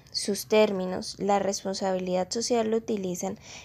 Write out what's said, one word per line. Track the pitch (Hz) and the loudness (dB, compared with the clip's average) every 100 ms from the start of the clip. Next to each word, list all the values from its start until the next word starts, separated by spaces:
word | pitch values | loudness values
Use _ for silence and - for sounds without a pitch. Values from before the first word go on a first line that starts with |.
| - - | -10 -4
Sus | - 196 - | -2 -4 2
términos, | 214 214 190 185 185 220 - | 6 6 4 -2 -4 -6 -4
la | 196 202 | 2 2
responsabilidad | 196 196 196 196 190 185 185 180 180 | 2 -2 -4 -2 -2 0 0 0 0
social | 233 233 240 220 | -4 0 2 2
lo | 226 | 0
utilizan | 226 214 185 180 190 214 - - | 0 -2 -2 -4 -6 -8 -12 -18